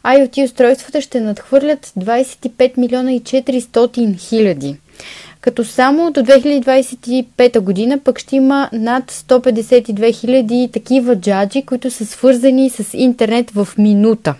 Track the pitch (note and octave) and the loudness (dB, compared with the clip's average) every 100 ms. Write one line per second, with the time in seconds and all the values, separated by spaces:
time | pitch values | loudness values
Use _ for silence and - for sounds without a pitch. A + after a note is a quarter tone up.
0 | A#3+ C#4 C4 C4+ C4 - B3 C4 - D#4 | 4 4 2 -2 -4 0 0 0 -4 -8
1 | C#4 B3 G#3+ G3+ - C4+ D4 C#4+ - G3 | -6 -6 -4 -8 0 0 2 -4 -6 -8
2 | F#3+ A#3+ C4 - B3 - B3+ B3+ B3 B3 | -2 -2 -2 -6 -12 -2 -2 0 -2 -2
3 | B3+ B3 B3 C4 B3+ B3 A#3 A#3 A#3+ A#3+ | -2 -4 -2 -4 -2 -6 -2 0 0 0
4 | A3+ F3+ - A3+ G#3 D3 C#3 C#3+ _ - | -2 -4 -4 0 0 0 -8 -12 _ -20
5 | - - - - - A#3+ A3 - C4 D4 | -20 -20 -20 -6 -4 -4 -6 0 2 2
6 | E4+ D4 A#3 C4+ C#4+ C#4+ B3+ C4 C4 B3+ | 0 0 4 4 4 0 2 0 0 -10
7 | A#3+ B3+ B3 - B3 A#3 F#3+ F#3 A#3 C#4 | -4 -4 -4 0 2 2 -2 -2 -2 0
8 | C4+ A#3+ - C4+ C4 C#4 C#4 A3+ A3+ B3+ | -2 -4 -4 0 2 2 -2 -4 -2 -2
9 | B3+ - - B3+ B3+ A3+ A3 B3 A#3 G3+ | -4 -18 0 2 2 -2 2 2 2 -2
10 | A3+ A3+ A#3+ C4 A3 A#3+ B3 B3 - C4 | 0 0 0 0 0 -2 -2 -6 0 0
11 | A#3+ G#3+ F3 F#3+ G3 C4+ C4+ B3+ B3+ - | 2 0 0 -2 -2 -4 -4 -6 -6 -8
12 | G#3+ - B3+ B3 C4 C4 C4+ B3+ G#3 - | -12 0 2 4 2 4 0 -2 -10 0
13 | B3+ A#3+ A3 A#3 A#3 G3+ G3 - G#3 G3+ | 0 0 0 0 -2 -4 -4 0 2 4
14 | G#3+ A3 - | 2 0 -4